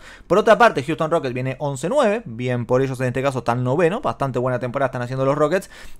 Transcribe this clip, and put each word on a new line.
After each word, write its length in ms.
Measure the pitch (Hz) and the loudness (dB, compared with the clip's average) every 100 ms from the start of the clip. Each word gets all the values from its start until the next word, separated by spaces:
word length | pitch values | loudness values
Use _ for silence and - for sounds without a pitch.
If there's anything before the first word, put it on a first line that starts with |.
| - - - | -20 -20 0
Por 120 | 180 | 4
otra 180 | 214 202 | 6 6
parte, 260 | 233 147 | 6 4
Houston 280 | 135 156 160 | -2 -2 0
Rockets 240 | 165 135 | 0 0
viene 220 | 123 131 - | -4 -6 -4
once 300 | 147 139 165 | -6 -4 -2
nueve. 320 | 285 233 214 | 2 2 0
Bien 400 | 220 113 123 120 | -6 -6 -4 -2
por 160 | 117 127 | 0 2
ellos 180 | 135 127 | 2 -2
en 80 | 127 | -2
este 140 | 127 | 0
caso, 180 | 139 131 | -2 -2
están 220 | 120 120 | -2 0
noveno. 380 | 127 143 165 220 | 0 2 0 0
Bastante 380 | - 113 139 127 | -4 -4 -4 -2
buena 200 | 127 123 | -2 -2
temporada 280 | 123 131 131 | -4 -2 -2
están 160 | 127 | -2
haciendo 240 | 120 131 135 | -6 -2 0
los 100 | 143 | 2
Rockets. 340 | 151 185 - - - | 0 0 -4 -14 -16